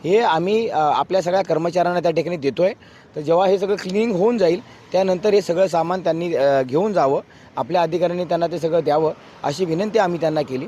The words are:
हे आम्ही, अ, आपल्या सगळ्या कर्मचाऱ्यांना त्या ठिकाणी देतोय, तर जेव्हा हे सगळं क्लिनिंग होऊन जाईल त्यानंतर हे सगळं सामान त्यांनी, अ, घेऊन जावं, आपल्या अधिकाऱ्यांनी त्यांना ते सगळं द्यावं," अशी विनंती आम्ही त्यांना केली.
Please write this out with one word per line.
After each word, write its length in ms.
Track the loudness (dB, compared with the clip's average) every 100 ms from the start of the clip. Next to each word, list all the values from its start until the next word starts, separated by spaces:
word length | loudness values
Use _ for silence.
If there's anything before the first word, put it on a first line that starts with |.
| 2
हे 120 | 2
आम्ही, 480 | 2 0 0 0 0
अ, 100 | 0
आपल्या 440 | 2 0 0 -2
सगळ्या 200 | 0 -2
कर्मचाऱ्यांना 580 | 0 -2 0 0 0 0
त्या 100 | 0
ठिकाणी 260 | 0 -2 -2
देतोय, 360 | -4 0 0 -2 -18 -20 -16 -10
तर 40 |
जेव्हा 260 | 0 2 4
हे 120 | 2
सगळं 180 | 0 -4
क्लिनिंग 320 | -2 -2 0
होऊन 260 | 2 0 2
जाईल 220 | 2 0 -6 -20 -4
त्यानंतर 420 | -2 0 0 2
हे 60 | 2
सगळं 260 | 2 0 2
सामान 340 | 0 -2 -2
त्यांनी, 340 | -2 -2 -2
अ, 280 | 0 2 2
घेऊन 300 | 2 0 0
जावं, 280 | 2 2 0 -4 -20 -12 -8
आपल्या 260 | -2 0
अधिकाऱ्यांनी 420 | 0 0 -2 -2
त्यांना 220 | -2 -2 -2
ते 120 | -2
सगळं 220 | 0 0
द्यावं," 280 | 2 2 0 -4 -16 -8
अशी 220 | -6 -4
विनंती 340 | -2 -2 0 0
आम्ही 220 | 0 0
त्यांना 220 | -2 -2
केली. 240 | -4 -6